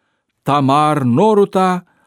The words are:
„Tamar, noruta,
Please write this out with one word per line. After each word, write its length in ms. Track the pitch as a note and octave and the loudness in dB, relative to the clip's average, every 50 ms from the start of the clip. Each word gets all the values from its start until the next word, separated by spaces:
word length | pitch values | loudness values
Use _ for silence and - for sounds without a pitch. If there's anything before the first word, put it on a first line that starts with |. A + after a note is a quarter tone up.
| _ _ _ _ _ _ _ _ | _ _ _ _ _ _ _ _
„Tamar, 600 | _ - C#3 D3 C3+ C3 C#3 D3+ D3+ D3+ D3+ D3 | _ -2 -2 0 0 0 0 2 0 0 0 -2
noruta, 840 | C3 A#2+ A#2 D3 G#3 A3 G#3+ G3+ G3+ G3 - F#3 F#3+ F#3 F3+ F3+ - _ _ _ _ | -2 0 0 2 2 2 2 0 0 0 0 -2 -2 -2 -2 -4 -8 _ _ _ _